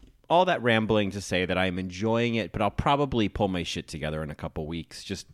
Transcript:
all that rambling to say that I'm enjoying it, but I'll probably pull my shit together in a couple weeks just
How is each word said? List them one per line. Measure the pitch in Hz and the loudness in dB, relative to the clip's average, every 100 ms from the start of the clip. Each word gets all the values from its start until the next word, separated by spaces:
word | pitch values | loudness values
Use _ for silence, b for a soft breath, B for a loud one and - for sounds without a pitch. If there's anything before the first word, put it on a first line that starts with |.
| - _ - | -20 _ 2
all | 165 185 | 4 4
that | 156 | 2
rambling | 120 113 107 107 101 | 4 4 4 2 2
to | 98 | -2
say | - 92 92 | -2 0 2
that | 90 | 2
I'm | 92 90 | 0 0
enjoying | 92 90 110 113 120 | -6 -2 0 2 2
it, | 113 90 | 0 -2
but | 104 | -2
I'll | 104 | -2
probably | - 156 143 143 123 101 | 0 2 2 2 0 0
pull | - 101 | 0 0
my | 90 | 0
shit | 85 87 - | -4 -6 -8
together | 78 76 78 | -6 -4 -4
in | 78 | -6
a | |
couple | 73 80 - 76 | -8 -10 -8 -6
weeks | 82 78 - | -6 -8 -12
just | - 98 - | -10 -10 -10